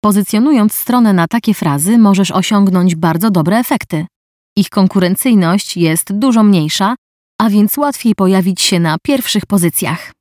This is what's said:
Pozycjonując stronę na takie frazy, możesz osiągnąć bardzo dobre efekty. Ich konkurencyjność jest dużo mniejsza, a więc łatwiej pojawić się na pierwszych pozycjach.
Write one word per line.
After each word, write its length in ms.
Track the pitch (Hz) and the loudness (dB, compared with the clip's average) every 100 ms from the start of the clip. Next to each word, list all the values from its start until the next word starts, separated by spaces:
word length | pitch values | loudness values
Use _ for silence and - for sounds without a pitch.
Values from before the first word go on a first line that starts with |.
Pozycjonując 680 | 214 202 202 214 269 269 214 | 0 0 0 0 2 2 0
stronę 400 | - - 247 226 | -2 -2 2 2
na 140 | 185 165 | 2 0
takie 260 | 233 - | -2 -2
frazy, 440 | 196 175 143 160 233 | -2 -2 -2 0 4
możesz 340 | 208 190 196 | 4 4 0
osiągnąć 640 | 185 185 208 196 185 180 165 | -2 0 0 2 2 0 0
bardzo 360 | 165 165 220 | -2 0 0
dobre 260 | 180 156 214 | 0 0 0
efekty. 480 | 247 - - 156 170 _ _ _ _ - | 0 -4 -4 -6 -8 _ _ _ _ -4
Ich 120 | 196 | -2
konkurencyjność 1080 | - 190 196 180 190 262 220 170 196 - - | 0 0 2 0 0 2 2 2 0 -4 -2
jest 360 | 165 165 - | 0 0 -4
dużo 300 | 202 262 226 | -2 0 2
mniejsza, 520 | 214 190 151 - 196 247 _ _ _ _ | 4 2 0 -2 -4 -4 _ _ _ _
a 80 | 226 | 0
więc 280 | 208 202 - | 2 0 0
łatwiej 380 | 285 - 233 208 | -4 -2 -2 0
pojawić 460 | 190 190 185 180 | 2 2 0 -2
się 180 | - 180 | -2 0
na 180 | 165 160 | 0 -2
pierwszych 420 | - 269 - 214 - | -2 -2 -2 -6 -2
pozycjach. 680 | 202 170 - 165 160 - _ | 0 0 -2 -6 -6 -10 _